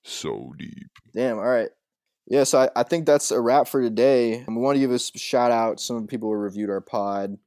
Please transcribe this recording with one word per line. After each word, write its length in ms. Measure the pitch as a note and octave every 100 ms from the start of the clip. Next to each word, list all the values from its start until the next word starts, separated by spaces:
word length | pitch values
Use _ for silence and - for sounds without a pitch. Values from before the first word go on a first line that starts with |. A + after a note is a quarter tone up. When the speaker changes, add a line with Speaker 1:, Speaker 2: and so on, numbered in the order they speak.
Speaker 1:
So 480 | - - D2+ - C2 -
deep. 300 | - - - - _
Speaker 2:
Damn, 240 | G#2+ B2+ G#2+
all 60 |
right. 260 | A2+ B2 G#2+ - _ _ _ _ -
Yeah, 180 | C#3+
so 160 | C3+ C3+
I, 100 | C3 -
I 60 |
think 240 | A#2+ E3+ D#3
that's 240 | C#3+ -
a 100 | A#2
wrap 280 | A#2+ C#3 B2
for 120 | C#3
today. 540 | A#2+ A2 C3 C3 A#2 A#2 B2
And 100 | A2+
we 60 |
wanna 160 | C3+ C#3+
give 120 | C3+
a 40 |
s-, 180 | B2 - -
shout 320 | - B2+ A#2+
out. 300 | A#2 A2+ -
Some 260 | - A#2 G#2+
people 220 | B2 A2
who 40 | G#2+
reviewed 340 | G2+ G2+ G#2
our 100 | G2
pod. 580 | - A2+ G2+ G2+ G2 G2+